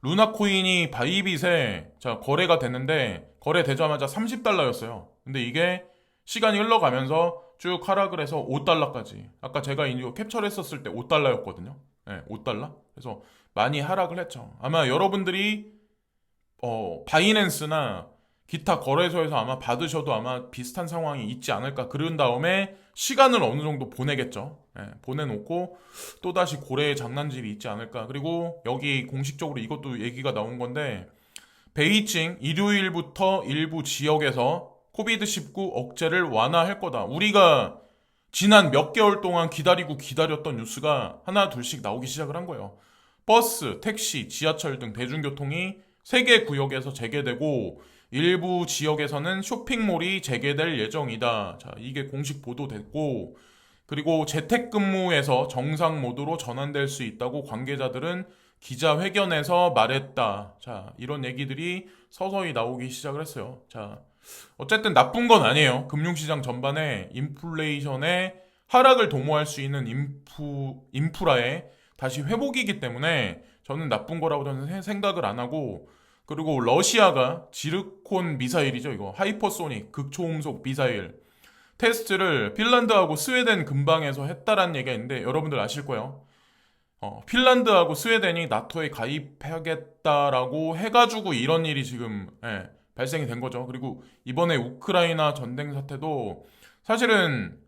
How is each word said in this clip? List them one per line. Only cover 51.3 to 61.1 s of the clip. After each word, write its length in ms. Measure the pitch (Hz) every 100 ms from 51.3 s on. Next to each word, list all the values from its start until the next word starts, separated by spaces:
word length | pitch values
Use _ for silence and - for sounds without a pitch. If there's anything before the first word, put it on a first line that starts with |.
| 113 98 85
자, 100 | - -
이게 280 | 117 135 139
공식 360 | 135 143 -
보도됐고, 960 | - 123 139 107 104 147 151 120 85 - _ _ _ _ _
그리고 400 | 139 151 160 151
재택근무에서 1200 | 240 - 240 240 208 196 190 185 156 139 127 127
정상 540 | 127 135 156 165 156
모드로 360 | 123 120 143 165
전환될 520 | - 120 143 143 139
수 160 | 139
있다고 400 | 117 107 123 127
관계자들은 840 | - 110 131 139 131 127 156 175 185 _ _ _
기자회견에서 1120 | - 123 156 151 190 190 190 160 143 175 175
말했다. 840 | 123 135 135 135 - 117 101 101 -
자, 320 | - 110 95 -
이런 260 | 123